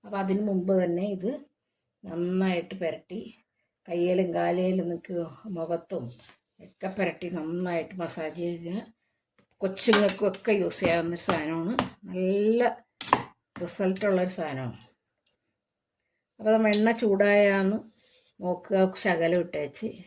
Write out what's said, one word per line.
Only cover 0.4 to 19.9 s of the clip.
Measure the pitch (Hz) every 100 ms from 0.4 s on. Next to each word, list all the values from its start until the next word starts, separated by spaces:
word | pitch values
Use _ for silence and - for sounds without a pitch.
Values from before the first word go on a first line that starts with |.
| 208
മുമ്പ് | 190 185 190
തന്നെ | 175 170 202 190
ഇത് | 190 302 - _ _ _ _ _
നന്നായിട്ട് | 196 170 175 185 190 175 170 190
പുരട്ടി | 170 151 _ 190 240 - _ _ _ _ -
കയ്യിലും | 175 175 180 180 170
കാലിലും | 170 175 185 185 170
നിൽക്കുക, | 170 - 175 160 - 220 175
മുഖത്തും | 165 170 - 180 120 120 - - _ _ -
ഒക്കെ | _ 190 190
പുരട്ടി | 180 160 175 175
നന്നായിട്ട് | 156 175 180 170 156 185
മസാജ് | 165 - 156 156
ചെയ്യുക. | 175 170 170 196 - _ _ _ _ _ _ _
കൊച്ചുങ്ങൾക്കൊക്കെ | 190 190 - 208 202 202 202 185 - 208
യൂസ് | 175 -
ചെയ്യാവുന്നൊരു | 175 170 165 170 -
സാധനമാണ്. | 170 151 165 170 247 - - 196
നല്ല | 180 185 202 214 226 240 - _ _ - - - _ _ -
റിസൾട്ടുള്ളൊരു | 175 - 190 190 208 185 185 185
സാധനമാണ്. | 156 131 127 - - _ _ _ - _ _ _ _ _ _ _ _ _ _ _
അപ്പൊ | 214 220
നമ്മൾ | 214 208
എണ്ണ | 220 233
ചൂടായാന്ന് | 220 196 202 202 202 196 190 220 - _ - - _ _
നോക്കുക, | 185 180 - 196 185 185
ശകലം | 202 165 165 - 170
ഇട്ടേച്ച്. | 151 147 - 220